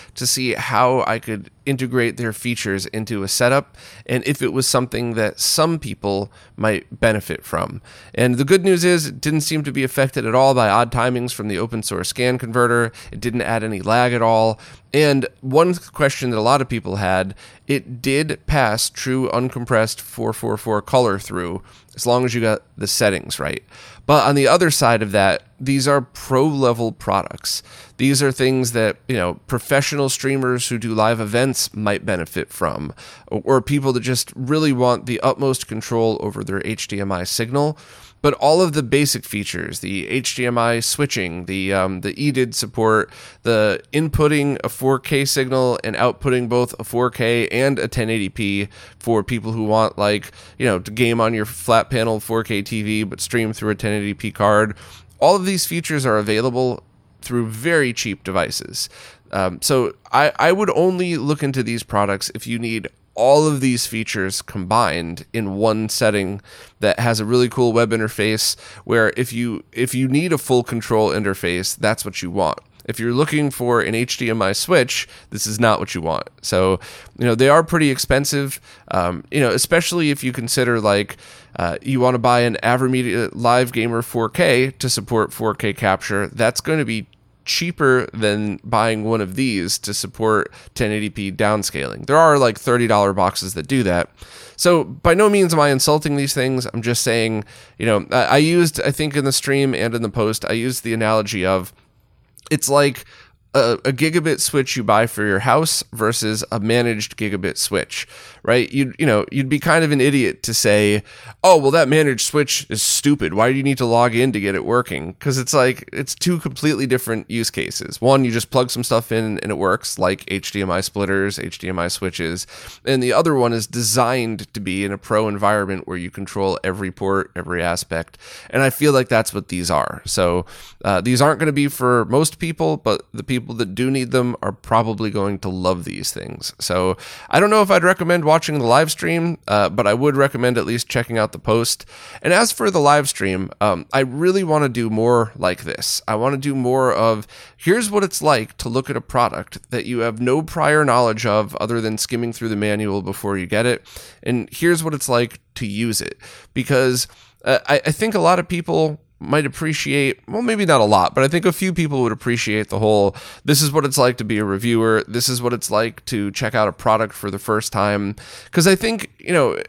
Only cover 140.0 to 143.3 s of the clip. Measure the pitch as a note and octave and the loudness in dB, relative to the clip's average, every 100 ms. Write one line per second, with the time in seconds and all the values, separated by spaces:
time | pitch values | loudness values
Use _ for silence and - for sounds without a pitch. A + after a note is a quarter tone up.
140 | D3 C3+ C#3 B2 B2 A#2 D#2+ A#2 - B2 | 2 2 0 2 0 0 -2 -4 -2 -4
141 | A2+ A2+ G#2+ E2+ - A2+ A#2 - - - | -2 -2 -2 -2 0 2 2 -4 -8 -20
142 | - - E3 F3+ A#3 - G#3+ F3+ C#3+ D3 | -20 -6 2 4 2 0 0 4 4 4
143 | C#3 - F#2+ | 2 -2 -2